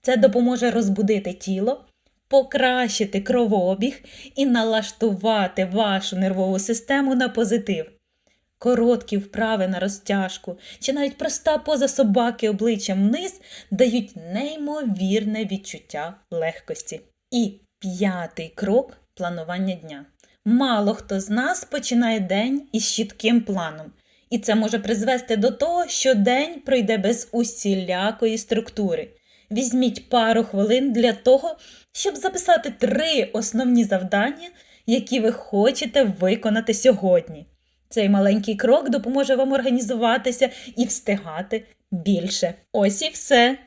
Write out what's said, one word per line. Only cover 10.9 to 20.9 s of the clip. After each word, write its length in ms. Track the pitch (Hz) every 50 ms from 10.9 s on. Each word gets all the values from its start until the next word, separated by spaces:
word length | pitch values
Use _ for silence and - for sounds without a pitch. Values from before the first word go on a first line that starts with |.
навіть 260 | 269 294 285 269 277 -
проста 400 | 294 311 - - - 320 302 302
поза 300 | 302 294 311 262 277 269
собаки 600 | 277 - 262 208 196 247 233 240 240 240 233 214
обличчям 600 | 208 196 214 240 226 202 - - 190 190 196 208
вниз 320 | 240 330 359 370 - - - - - - - _
дають 440 | 196 180 254 240 220 247 208 - - 170 160 170
неймовірне 1120 | 185 220 277 294 311 311 294 285 294 302 285 233 196 180 190 190 202 220 214 214 214 220 220
відчуття 680 | 196 196 196 - - - - _ _ - 147 151 170 196 _ _ _
легкості. 720 | 175 165 160 165 160 - _ - 160 - - - - - - _ _ _ _ _
І 300 | - 247 226 202 - - _ _ _ _
п'ятий 760 | - 190 180 180 208 190 185 180 170 - - - 160 160 _
крок — 420 | - 196 196 208 247 277 - - _ _ _ _
планування 600 | - 185 175 175 170 160 160 175 185 190 190 180
дня. 320 | 165 160 156 147 139 143 _ _ _ _ _ _ _ _
Мало 500 | 208 233 247 277 262 233 208 208 202